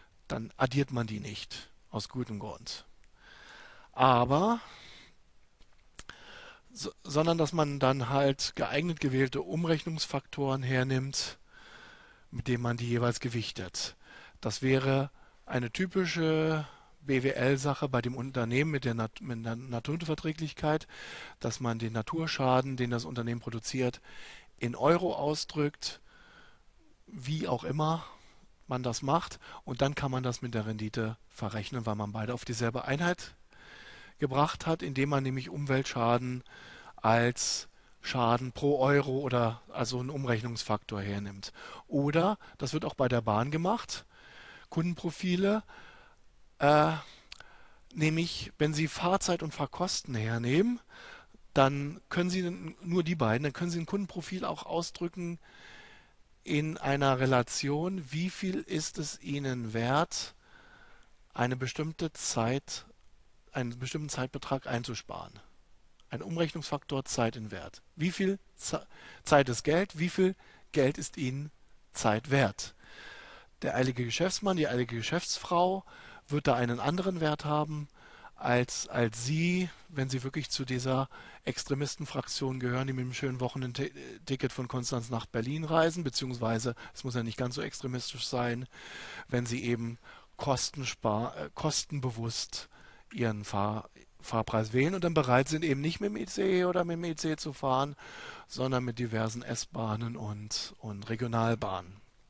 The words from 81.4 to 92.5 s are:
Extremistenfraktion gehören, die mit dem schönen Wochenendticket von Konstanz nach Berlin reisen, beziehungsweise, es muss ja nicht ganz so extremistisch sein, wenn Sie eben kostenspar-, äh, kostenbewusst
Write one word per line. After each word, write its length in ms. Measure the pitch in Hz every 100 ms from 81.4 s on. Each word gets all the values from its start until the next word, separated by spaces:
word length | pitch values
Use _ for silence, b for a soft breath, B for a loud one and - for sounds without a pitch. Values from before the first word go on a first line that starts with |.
Extremistenfraktion 1120 | - - - 135 143 - 147 139 - - 135 131
gehören, 300 | 123 127 135
die 40 |
mit 120 | 131
dem 100 | 127
schönen 260 | 123 139 127
Wochenendticket 1120 | 127 139 127 120 135 - 131 104 - 135 131
von 140 | - 123
Konstanz 440 | 127 120 123 117
nach 160 | 117 -
Berlin 360 | 120 117 151
reisen, 380 | 156 165 165 170
beziehungsweise, 720 | 143 - 135 123 113 113 120 117 B
es 120 | -
muss 100 | 135
ja 80 | 120
nicht 140 | 113 -
ganz 180 | 123
so 80 | 131
extremistisch 640 | - - 127 123 - 123 -
sein, 400 | 123 120 120 131 B B B B B -
wenn 180 | 123 120
Sie 160 | 120
eben 360 | 120 117 117 120 B B B -
kostenspar-, 1000 | 143 131 - 147 123 - 113 107 117 82
äh, 140 | 73
kostenbewusst 1120 | - 156 - - 143 127 113 117 - -